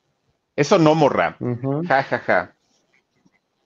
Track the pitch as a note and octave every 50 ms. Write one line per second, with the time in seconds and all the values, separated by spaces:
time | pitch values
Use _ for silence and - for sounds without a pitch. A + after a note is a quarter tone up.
0 | _ _ _ _ _ _ _ _ _ _ - - D3 - A3 F3+ D#3+ D3+ D#3 E3
1 | D3 B2+ G2+ G2 E2+ D#2+ - - B2 B2 B2 A#2+ C3 C3+ C#3 D3+ E3+ F3 C3+ C#3
2 | C3+ - C3 A#2 - - G#2+ F2+ F2+ - _ _ _ _ _ _ _ _ _ _
3 | _ _ _ _ _ _ _ _ _ _ _ _ _